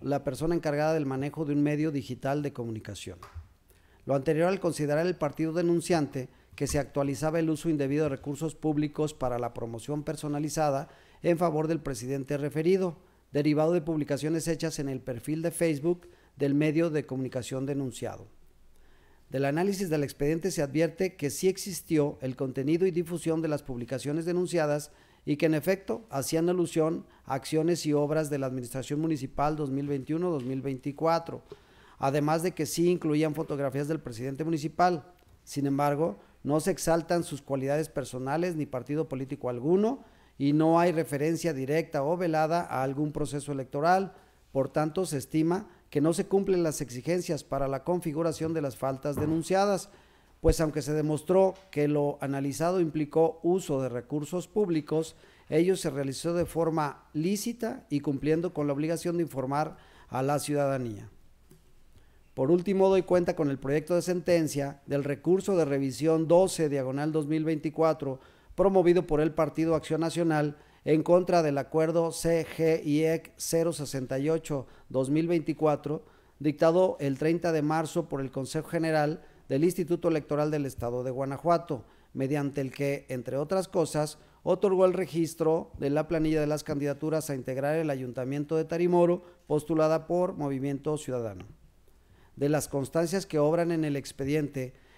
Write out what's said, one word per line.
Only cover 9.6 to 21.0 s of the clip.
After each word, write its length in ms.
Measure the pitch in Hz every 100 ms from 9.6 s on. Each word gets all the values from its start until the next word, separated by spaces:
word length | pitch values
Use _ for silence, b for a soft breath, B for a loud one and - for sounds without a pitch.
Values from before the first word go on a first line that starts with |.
| 117 113 127 151
personalizada 840 | 147 151 151 147 151 160 151 135 156 B B B
en 160 | 165 170
favor 300 | 170 151 156
del 100 | 165
presidente 580 | 147 117 123 139 135 143
referido, 600 | 143 156 160 190 185 156 b b b
derivado 420 | 143 151 147 156
de 80 | 180
publicaciones 680 | 156 156 143 139 151 165 160
hechas 320 | 156 160 156
en 80 | 139
el 120 | 131
perfil 400 | - 120 - 156
de 100 | 165
Facebook 560 | 160 170 143 143 175 - B B -
del 180 | 139
medio 360 | 143 151 151 170
de 160 | 151 -
comunicación 580 | 131 131 127 - 131
denunciado. 640 | 135 139 131 - 113 98 107 - - _ - b b b b b -
Del 140 | 131
análisis 440 | 135 151 196 190 190
del 140 | 156
expediente 480 | 139 - 143 165 190
se 120 | 165
advierte 520 | 143 143 160 160